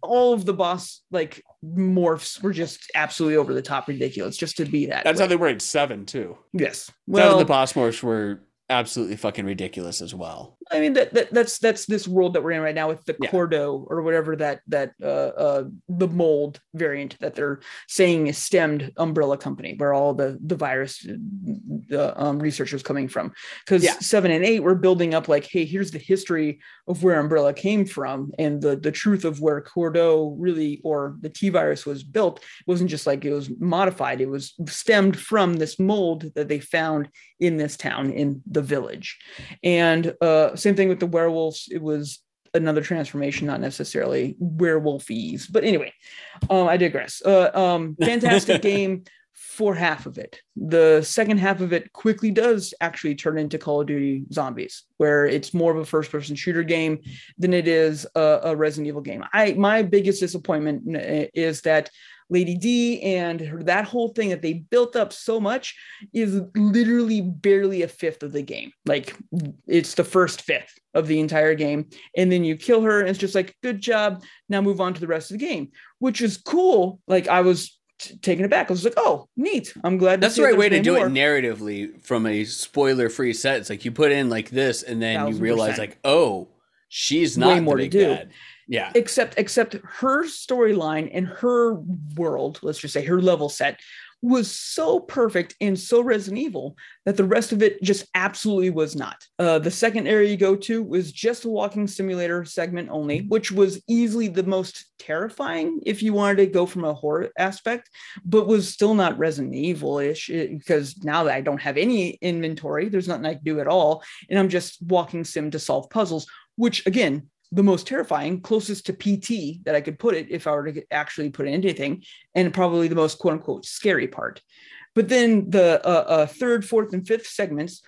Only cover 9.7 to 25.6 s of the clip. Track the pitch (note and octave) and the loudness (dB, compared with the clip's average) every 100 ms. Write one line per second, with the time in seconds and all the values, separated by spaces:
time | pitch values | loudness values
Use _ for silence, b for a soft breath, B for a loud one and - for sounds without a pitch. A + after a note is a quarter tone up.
9.7 | F#2 F2 F2 F2 F2+ E2 D#2+ - _ - | -8 -8 -8 -10 -12 -12 -12 -18 _ -4
10.7 | D#4 D4+ C4+ - - - A#3+ A3+ - A3+ | 0 2 2 2 0 2 0 0 0 0
11.7 | G#3+ - G#3 F#3 F#3 F3+ F3+ D3+ D#3+ D#3 | 0 -4 -4 0 2 2 0 -2 -4 -4
12.7 | D#3 D#3 D#3+ - - C#3 F#3 E3+ D#3 C#3+ | -2 -4 -4 -6 -6 -2 0 2 0 0
13.7 | C#3 - E3 D#3+ E3 D#3 D#3 D3 C#3 - | -4 -6 -4 0 0 0 -2 -4 -4 -4
14.7 | C#3+ C3 - D3 C#3+ C#3 - D3+ C#3 C3+ | -4 -4 -6 -4 -2 -2 0 0 0 -4
15.7 | - - F3 F#3 F3 E3 D3 D3 D3 _ | -12 -6 -2 0 2 2 2 0 -8 _
16.7 | D#3+ D#3+ C#3+ C#3+ - - - C#3+ C#3 B | -4 -4 -4 -8 -8 -8 -4 -4 -6 B
17.7 | B B - F3+ E3 D#3 D3+ - G3 D#3 | B B 2 4 4 0 -2 0 2 2
18.7 | D3 C3+ - E3 D#3 C#3+ C3+ C#3 C3+ E2 | -2 -4 -4 -2 0 0 0 -4 -8 -10
19.7 | - C#3+ C#3 C#3+ C3+ C3+ C3+ D#3 E3 D3 | -4 0 2 2 0 -4 -4 -6 -4 -2
20.7 | C3 C3+ - - G2+ - - - - - | -4 -6 -10 -14 -12 -10 -10 -8 -10 -8
21.7 | D3+ - C#3+ C#3+ - D3 C#3+ D3+ D3 C#3 | -12 -6 -2 -2 -2 -4 -2 -2 -4 -6
22.7 | C#3 - C#3 C3 - F2+ B B B - | -8 -6 -6 -4 -6 -8 B B B 2
23.7 | F#3 E3+ - - G#3+ F#3 D#3+ F#3+ A3+ D#3+ | 4 4 0 0 2 4 2 2 2 2
24.7 | F#3 F#3 F3+ E3+ D#3+ D#3 D3 D3 F#3 | 4 4 4 2 0 2 0 0 -4